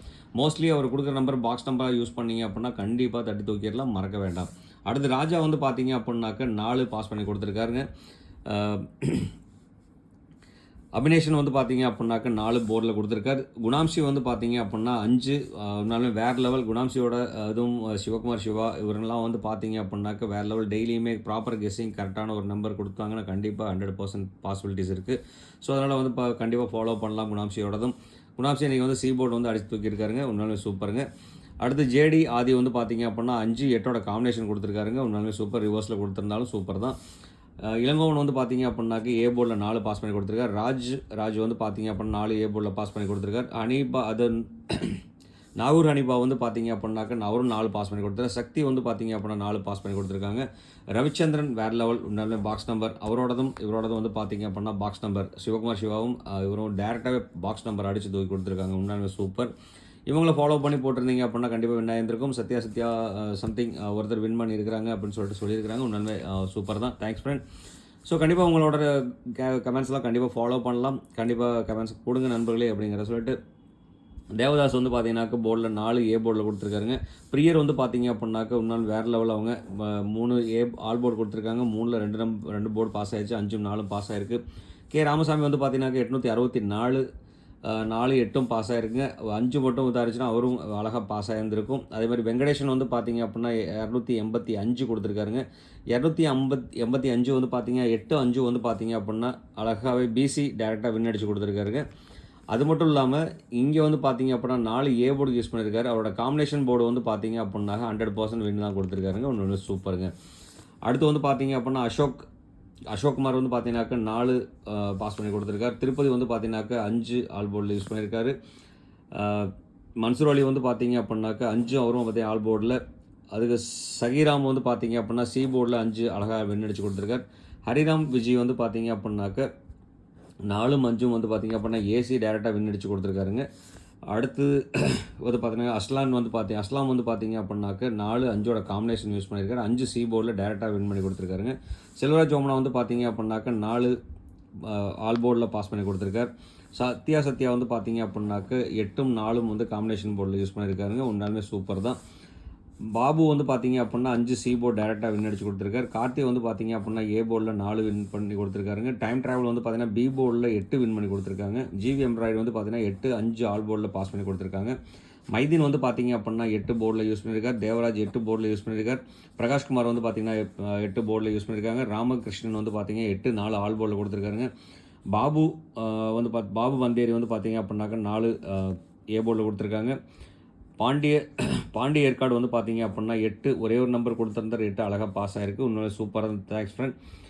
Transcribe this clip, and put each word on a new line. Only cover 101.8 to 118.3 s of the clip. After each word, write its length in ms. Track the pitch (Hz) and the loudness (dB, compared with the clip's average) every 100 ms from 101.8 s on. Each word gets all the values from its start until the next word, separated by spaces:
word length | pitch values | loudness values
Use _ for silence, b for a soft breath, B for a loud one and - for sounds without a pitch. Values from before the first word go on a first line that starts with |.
| 156 B B B B B - | -4 B B B B B -2
அது 200 | 113 143 | 2 4
மட்டும் 200 | 160 165 | 4 6
இல்லாம, 420 | 143 127 143 160 - - | 4 4 2 0 -4 -6
இங்க 340 | 120 135 156 | 0 4 6
வந்து 140 | 151 151 | 6 4
பார்த்தீங்க 300 | 139 123 131 | 2 2 2
அப்படின்னா, 300 | 123 120 127 | 2 0 0
நாலு 440 | 113 120 143 120 | 0 2 2 4
ஏ 120 | 127 | 4
போர்டு 200 | 139 139 | 4 2
யூஸ் 220 | 120 113 | 2 0
பண்ணியிருக்காரு. 320 | 117 107 110 123 | -2 0 0 0
அவரோட 260 | 113 107 | 0 0
காம்பினேஷன் 520 | 98 120 151 147 147 | -2 0 2 2 2
போர்டு 360 | 131 123 117 123 | 4 4 4 2
வந்து 0 | |
பார்த்தீங்க 320 | 113 107 110 | 0 0 -2
அப்படின்னா, 420 | 113 107 101 104 104 | -2 -2 -2 -2 -2
ஹண்ட்ரட் 340 | 120 107 110 104 | -2 -2 -2 0
பர்சன்ட் 260 | 110 117 | -2 0
வின் 160 | 104 104 | -2 0
தான் 180 | 104 98 | -2 -2
கொடுத்துருக்காருங்க. 460 | 95 95 95 95 | -2 -2 -2 -2
உண்மையிலே 380 | 139 117 98 98 - | -2 0 0 -2 -2
சூப்பருங்க. 440 | 95 95 90 92 B B B B B B B | -4 -2 -2 -4 B B B B B B B
அடுத்து 340 | 113 135 151 | -2 4 4
வந்து 160 | 147 139 | 4 2
பார்த்தீங்க 200 | 131 135 | 2 0
அப்படின்னா, 340 | 135 120 131 | 0 0 0
அசோக், 460 | 117 127 143 - - - - - - - | 0 2 0 0 -14 -20 -20 -20 -20 -16
அசோக் 300 | - 107 143 | -10 0 0
குமார் 280 | 131 135 127 | 2 2 2
வந்து 140 | 131 120 | 2 0
பார்த்தீங்கன்னாக்க, 400 | 117 117 113 123 | 0 -2 0 -2
நாலு, 520 | 110 113 123 127 - - - | 0 0 2 2 -2 -10 -8
அ, 240 | 104 101 | -4 -2
பாஸ் 240 | 95 104 95 | -2 -4 -4
பண்ணி 200 | 104 101 | -4 -2
கொடுத்துருக்காரு. 400 | 101 101 120 117 | -2 -2 -2 0
திருப்பதி 320 | 131 131 139 | 0 2 4
வந்து 160 | 123 | 4
பார்த்தீங்கன்னாக்க, 540 | 123 113 110 110 107 120 | 2 0 -2 -4 -2 -2
அஞ்சு 520 | 104 117 110 123 113 | 0 0 0 -2 -2
ஆல் 200 | 101 101 | -4 -4
போர்டில் 280 | 104 104 101 | -2 -2 -2
யூஸ் 120 | 98 | -2
பண்ணியிருக்காரு. 500 | 110 104 113 117 | -4 -2 0 0